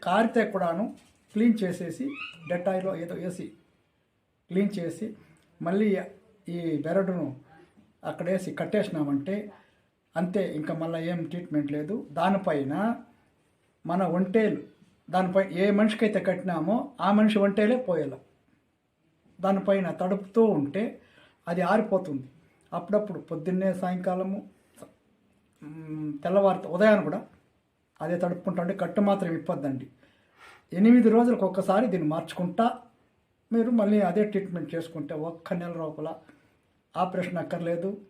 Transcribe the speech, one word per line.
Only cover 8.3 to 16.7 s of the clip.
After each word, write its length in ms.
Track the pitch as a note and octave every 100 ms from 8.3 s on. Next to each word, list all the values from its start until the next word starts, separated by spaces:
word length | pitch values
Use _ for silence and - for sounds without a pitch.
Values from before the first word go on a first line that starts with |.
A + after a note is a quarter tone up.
| F#3+ F3
కట్టేసినామంటే 1000 | - D#3+ G#3+ F3+ D#3+ C#3+ C#3 D#3+ G3+ G#3+ - _ _ _ _ _ E3
అంతే, 360 | F3+ G3 F3+ D3+
ఇంకా 180 | D3+
మళ్ళీ 360 | D#3+ D#3+ E3 E3
ఏం 140 | F3
ట్రీట్మెంట్ 480 | D#3 F3 - D3+ C#3+
లేదు. 360 | D3 D3+ A#3 -
దానిపైన 840 | D3 F3+ G3 F#3 D3 C3+ D#3+ A3 - - _ _ _ _ _ _ _ D#3+
మన 180 | F3+
ఒంటేలు, 580 | F3+ F3 F#3 A3 G#3+ - - _ _ _ -
దానిపై 400 | F3 F#3 F#3+ F#3+
ఏ 200 | E3+ G3+
మనిషికైతే 480 | G3+ G#3+ - G#3+ G3
కట్టినామో 720 | F#3 F3+ F#3 E3 E3